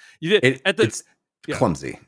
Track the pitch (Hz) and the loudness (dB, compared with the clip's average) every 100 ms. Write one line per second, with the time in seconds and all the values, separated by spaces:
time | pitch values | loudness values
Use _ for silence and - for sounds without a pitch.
0 | - _ 160 202 131 - 190 - 110 - | -20 _ 0 2 2 0 -2 0 0 -2
1 | - _ _ _ - 131 117 69 67 - | -16 _ _ _ -10 0 0 0 -8 -12